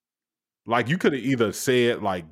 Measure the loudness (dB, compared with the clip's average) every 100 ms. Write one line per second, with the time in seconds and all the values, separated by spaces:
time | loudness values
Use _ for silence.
0 | _ _ _ _ _ _ -4 -2 0 0
1 | 0 0 -2 2 0 0 0 2 2 0
2 | -2 -4 -8